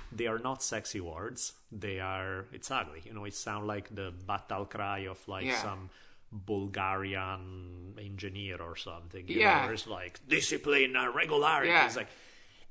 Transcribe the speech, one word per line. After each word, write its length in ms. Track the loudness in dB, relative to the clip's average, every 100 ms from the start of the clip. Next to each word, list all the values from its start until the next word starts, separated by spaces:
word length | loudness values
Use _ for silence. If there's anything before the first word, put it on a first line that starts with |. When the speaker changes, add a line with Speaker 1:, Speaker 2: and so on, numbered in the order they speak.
| -6
Speaker 1:
they 160 | -2 0
are 100 | 0
not 240 | 0 -2
sexy 380 | -2 -2 -4 -6
words. 540 | -6 -6 -6 -4 -6 -6 -14
They 260 | -8 -4 -4
are, 480 | -2 -2 -2 -4 -6
it's 180 | -8 -2
ugly. 320 | -2 -2 -6
You 80 | -12
know, 100 | -10
it 100 | -8
sounds 320 | -6 -4 -4 -2
like 260 | -4 -6
the 200 | -6 -8
battle 540 | -6 -4 -4 -2 -4 -4
cry 340 | -4 -2 -2 -4
of, 180 | -8 -8
like, 200 | -4 0
Speaker 2:
Yeah. 140 | 0
Speaker 1:
some 300 | 0 -6 -10 -16 -20 -20 -14
Bulgarian 1600 | -8 -2 0 0 0 2 2 0 -2 -2 -6 -8 -10 -12 -12 -12 -12
engineer 600 | -10 -8 -6 -6 -6 -6
or 160 | -8 -8
something. 500 | -10 -10 -12 -10 -2
You 120 | 4
Speaker 2:
Yeah. 140 | 6 6
Speaker 1:
know, 40 | 4
where 80 |
it's 120 | -2 -6
like, 400 | -6 -8 -8 2
"Discipline 720 | 2 4 0 4 6 6 4
and 180 | 2
regularity." 540 | 2 4 6 6 6 8
Speaker 2:
Yeah. 160 | 8 8
Speaker 1:
It's 100 | 4
like, 120 | -4 -8 -20 -20 -20 -20 -8